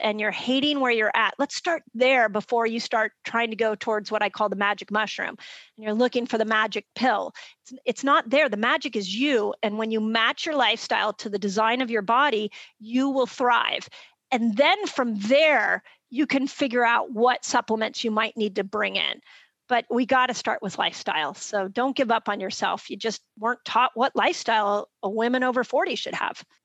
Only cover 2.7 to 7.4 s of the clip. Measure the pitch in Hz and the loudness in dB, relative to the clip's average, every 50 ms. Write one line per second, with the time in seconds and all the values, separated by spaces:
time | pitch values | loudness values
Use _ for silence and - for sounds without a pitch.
2.7 | 226 233 - - 247 220 220 202 - _ - - - 233 233 226 220 196 226 214 | -2 -4 -4 -2 0 0 0 -2 -4 _ -10 -4 -2 -2 -2 -2 -2 0 0 0
3.7 | 214 - - 240 214 214 190 - 214 208 208 196 - - 214 202 196 196 202 202 | -2 -2 -2 -2 -2 -2 -2 -2 -2 0 0 -2 0 0 -2 -2 0 0 0 0
4.7 | 202 - 196 - 202 220 214 202 - 208 196 - - - - - - - - _ | -2 -4 -4 -4 -2 -2 -2 -2 -4 -6 -6 -8 -8 -10 -16 -18 -20 -20 -20 _
5.7 | _ 220 220 214 214 220 247 240 - 240 233 - 233 220 214 220 220 214 220 214 | _ -10 -6 -2 0 2 2 2 2 -2 -2 -2 0 0 0 2 2 2 0 0
6.7 | - 208 - _ - - 240 254 214 196 180 170 - - | -2 -6 -8 _ -6 0 0 2 2 0 -2 -6 -10 -14